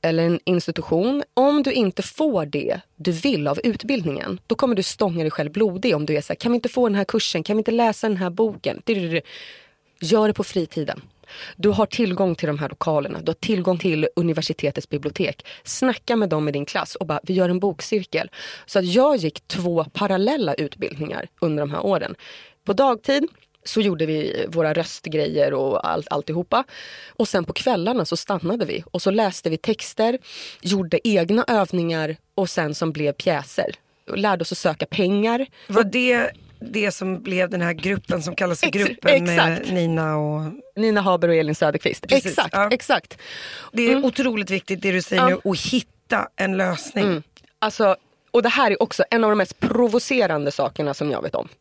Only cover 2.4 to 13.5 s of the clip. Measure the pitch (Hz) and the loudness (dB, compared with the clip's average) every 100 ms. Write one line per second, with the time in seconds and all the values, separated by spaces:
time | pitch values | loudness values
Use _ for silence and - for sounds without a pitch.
2.4 | 147 147 127 - - _ 160 165 277 202 | -2 -2 -2 -4 -6 _ -4 0 0 0
3.4 | 143 143 240 202 220 269 165 139 - 185 | 0 0 0 -2 -2 -2 -2 -4 -6 -8
4.4 | _ 226 262 214 185 - 208 170 156 - | _ 0 2 2 -2 0 -2 0 -2 -2
5.4 | 147 202 214 180 226 156 151 147 - - | -4 0 0 2 0 0 0 -2 -2 -4
6.4 | 233 240 240 - 240 202 190 226 - 170 | 0 0 0 0 2 2 0 0 0 -4
7.4 | 156 214 220 233 233 208 226 190 185 175 | 0 0 2 2 2 0 -2 -2 -2 0
8.4 | 220 196 - - - 208 170 165 - - | -2 0 -6 -4 -2 -2 0 -2 -4 -18
9.4 | - - - _ _ _ 160 214 214 214 | -20 -20 -20 _ _ _ 2 4 4 2
10.4 | 196 - 160 - 147 - - _ - - | -2 -2 -2 -4 -4 -6 -12 _ -20 -18
11.4 | - - 196 202 208 - 220 180 190 165 | -18 0 2 4 0 2 0 2 0 0
12.4 | 160 147 143 143 - 151 139 - 160 165 | -2 -2 -6 -4 0 0 0 -4 -4 -4
13.4 | - | 0